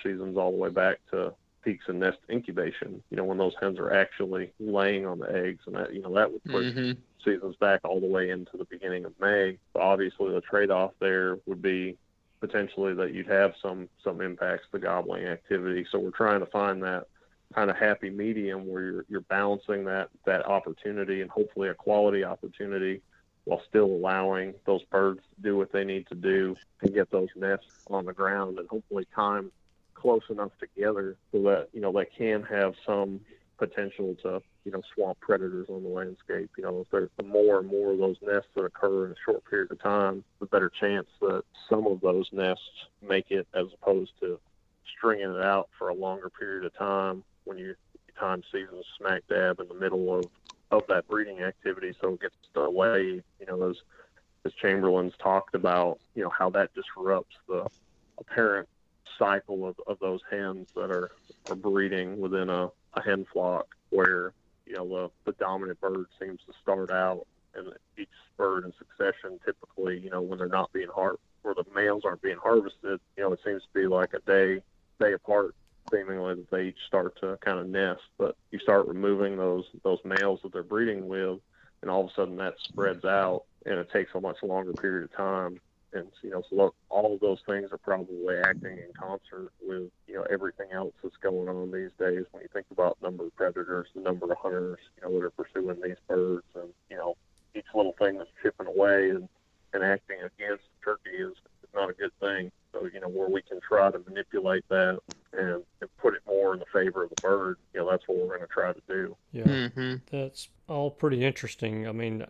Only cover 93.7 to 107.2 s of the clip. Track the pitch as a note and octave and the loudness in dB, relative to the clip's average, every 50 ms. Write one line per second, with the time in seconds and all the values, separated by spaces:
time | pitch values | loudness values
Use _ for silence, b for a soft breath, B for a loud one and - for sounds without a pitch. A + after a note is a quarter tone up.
93.7 | F2+ F2+ E2+ - _ F#2+ F#2+ F#2 F2+ F2+ F2+ E2+ F2 - - F#2+ F2+ F#2 F2+ F2+ | -4 -6 -6 -8 _ -6 -4 -4 -2 -2 -2 -4 -4 -4 -2 -4 -4 -4 -4 -6
94.7 | F2+ - - _ _ - F#2 F2+ F#2 F2+ F2+ F2 - - - - - F#2+ F#2 F#2 | -8 -10 -14 _ _ -12 -6 -2 -2 -2 -2 -2 -4 -6 -8 -6 -4 -4 -4 -4
95.7 | F2+ F2 F2+ F#2 F2+ - _ - F#2 F#2 F2+ F#2 F2+ F2 - _ _ F2+ F2 F2 | -4 -4 -6 -8 -8 -8 _ -2 0 2 2 2 0 -4 -6 _ _ -14 -14 -14
96.7 | - _ _ _ G2 F2+ E2+ F2 E2+ - _ _ _ _ _ _ _ G#2+ - - | -16 _ _ _ -10 -6 -6 -6 -6 -6 _ _ _ _ _ _ _ -14 -14 -4
97.7 | - G#2+ G2+ F#2 - - G#2 G2 G2 F#2+ - - _ - - G#2+ - - G2 F#2 | 0 0 0 0 2 2 2 2 2 -2 -8 -14 _ -2 -2 -2 -2 -2 -6 -2
98.7 | F#2 G2 G2 G2+ G2+ G2 F#2+ F#2+ F#2+ F#2 F#2 - - _ _ _ _ _ _ _ | 2 4 6 6 6 6 6 4 2 0 -4 -8 -16 _ _ _ _ _ _ _
99.7 | - - F#2 G2 G2 G2 - - G2 F#2 F2+ F#2 - - G#2 G#2 G2+ - - _ | -2 0 2 2 2 0 -2 -8 -12 -10 -10 -12 -12 -10 -6 -4 -4 -6 -6 _
100.7 | _ _ - G#2+ G#2+ - - G2+ F#2 F#2 F#2 F#2 F#2 - _ _ _ _ - - | _ _ -4 -4 -4 -4 -6 -10 -8 -6 -6 -8 -8 -12 _ _ _ _ -20 -8
101.7 | - G2+ G2 F#2 F#2 - G2 F#2 - _ G2 G2+ G2 F#2+ F#2 F2+ - _ _ _ | -4 -2 -2 -2 -2 -4 -6 -6 -4 _ -2 -2 -2 -2 -4 -6 -10 _ _ _
102.7 | - G2 F#2 F#2 F2+ G2 F#2 F2+ F2+ F#2+ F#2+ F#2 F#2+ F#2+ - - G2 F2+ - - | -8 -8 -8 -8 -8 -8 -8 -6 -4 -2 0 0 0 -2 -2 -4 -10 -10 -2 4
103.7 | G#2+ G#2 G2 G2 G2 F2+ F2+ F#2+ F#2+ G2+ G2 - - G2+ F#2+ F#2+ F#2+ F#2+ - - | 6 6 6 6 4 2 -6 -8 -8 -8 -8 -4 -4 -2 0 2 0 0 0 0
104.7 | F#2+ F#2 F#2 F#2 F#2 F#2 - - - - _ _ - F#2+ F#2+ F2+ F2 F2 - - | 2 4 4 4 2 0 -6 -12 -18 -20 _ _ -6 -4 -2 -2 -2 -4 -8 -12
105.7 | _ _ - - - - - A#2 G2 - - G#2 G2 G2 G2 F#2+ F#2+ F2+ F2 - | _ _ -16 -16 -10 0 2 2 2 2 -2 -2 0 2 2 2 0 -2 -6 -2
106.7 | - G2 F#2+ F#2+ F2+ F#2+ F2 E2+ - - | 0 2 2 2 0 -2 -4 -4 -4 -2